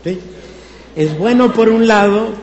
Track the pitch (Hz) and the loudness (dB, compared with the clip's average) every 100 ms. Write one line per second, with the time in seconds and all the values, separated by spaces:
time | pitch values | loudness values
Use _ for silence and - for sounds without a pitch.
0 | 165 185 - - - - - - - - | -10 -10 -14 -20 -20 -20 -20 -20 -14 -4
1 | 156 151 214 247 247 202 220 226 226 208 | -4 -2 0 2 2 2 2 2 2 4
2 | 202 208 226 208 | 2 0 -4 -8